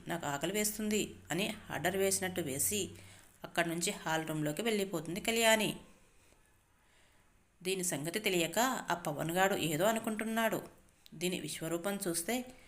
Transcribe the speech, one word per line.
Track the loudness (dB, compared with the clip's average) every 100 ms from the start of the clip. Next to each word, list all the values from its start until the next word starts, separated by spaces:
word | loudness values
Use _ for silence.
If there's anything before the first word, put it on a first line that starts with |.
| -6
నాకు | -4 -2
ఆకలి | -2 -2
వేస్తుంది" | 0 0 0 0 0 0 -6 -6
అని | -2 -2 -4 -6
ఆర్డర్ | -2 0 2
వేసినట్టు | 2 2 0 -2
వేసి | -4 0 0 0 -4 -8 -18 -20 -20 -16
అక్కడి | -6 0 0
నుంచి | 0 -2
హాల్ | -4 -2 -2 0
రూమ్లోకి | 0 0 0
వెళ్ళిపోతుంది | 0 2 0 -2 -4 -2
కళ్యాణి. | 0 4 6 6 4 -2 -10 -20 -20 -20 -20 -20 _ _ _ _ _ _ _ _ _ _ _ _
దీని | -4 0
సంగతి | 0 -2 -2 0
తెలియక | 2 2 2 4 2 2 -2
ఆ |
పవన్ | -2 0 -2 0
గాడు | 4 4 4
ఏదో | 0 2
అనుకుంటున్నాడు. | 2 2 -2 -4 -2 0 2 0 -4 -16 -20 _ -20
దీని | -4 -2 -2
విశ్వరూపం | -4 -6 -4 -2 -2 -2
చూస్తే | -2 -2 0 -2 -4 -14